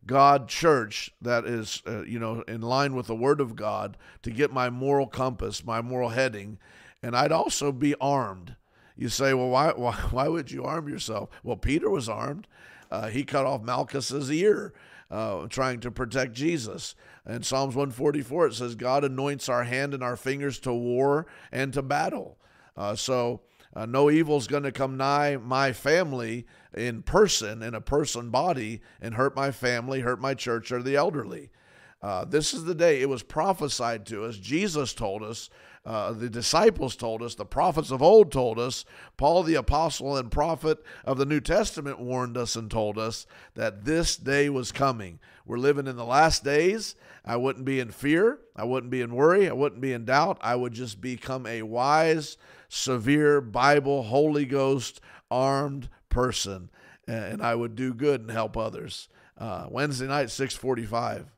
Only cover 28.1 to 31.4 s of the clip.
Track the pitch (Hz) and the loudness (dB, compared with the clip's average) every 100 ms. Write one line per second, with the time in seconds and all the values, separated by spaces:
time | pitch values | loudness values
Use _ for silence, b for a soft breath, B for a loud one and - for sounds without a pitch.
28.1 | 120 120 120 170 151 107 110 b b 113 | -6 -2 0 0 0 -4 -10 b b -10
29.1 | 113 135 139 139 131 127 120 123 135 120 | 0 0 2 -4 -2 -2 -2 -2 -4 -2
30.1 | 123 131 135 - 117 110 127 123 139 165 | -2 -2 -4 -2 -4 -2 -4 0 2 2
31.1 | 147 104 87 | -2 -8 -10